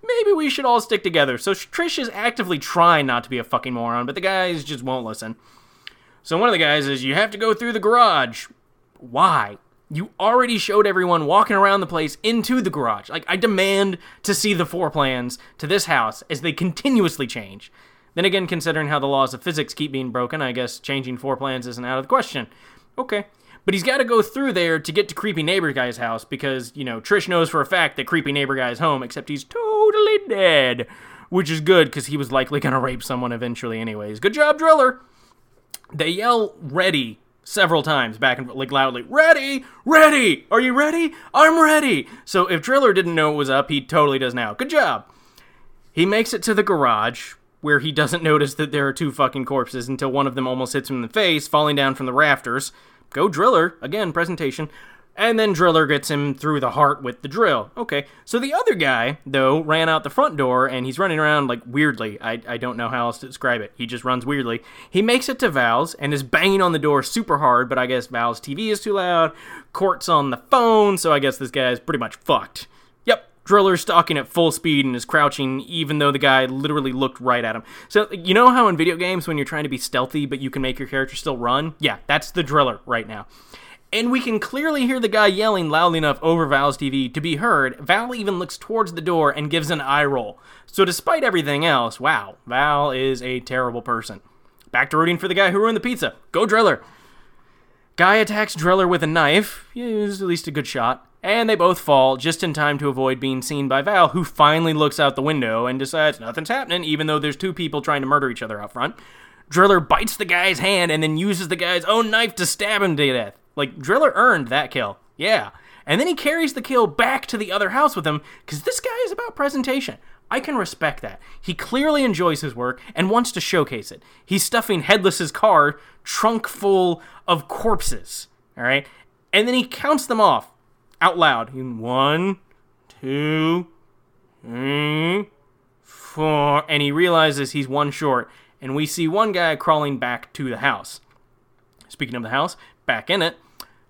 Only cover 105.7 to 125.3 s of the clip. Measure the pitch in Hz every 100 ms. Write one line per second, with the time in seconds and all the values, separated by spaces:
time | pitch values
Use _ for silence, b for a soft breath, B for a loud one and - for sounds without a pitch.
105.7 | 131 135 160 151 147 113 117 156 247 254
106.7 | 175 160 151 156 151 147 143 185 165 165
107.7 | 147 143 143 135 147 135 117 113 104 104
108.7 | 123 135 - B B B B B 147 196
109.7 | 190 147 160 220 - 190 175 185 185 190
110.7 | 196 175 156 156 156 190 185 180 170 175
111.7 | 175 165 220 226 220 233 226 180 - 202
112.7 | 208 196 151 143 127 104 - _ - 139
113.7 | 135 135 226 302 - 247 190 123 135 147
114.7 | 139 107 - _ _ 165 214 104 - B
115.7 | B - 160 320 330 294 330 320 - -
116.7 | 254 220 143 233 262 - 226 208 196 202
117.7 | 226 294 233 156 151 B B - 147 -
118.7 | 508 523 466 480 403 480 - 285 277 254
119.7 | 262 269 - b b _ 247 269 269 180
120.7 | - 156 127 110 95 B B - 180 -
121.7 | 254 294 294 262 160 175 151 151 113 123
122.7 | 127 B - 185 226 240 - - 185 147
123.7 | 120 101 - b b _ 190 - 233 -
124.7 | 190 143 214 190 175 160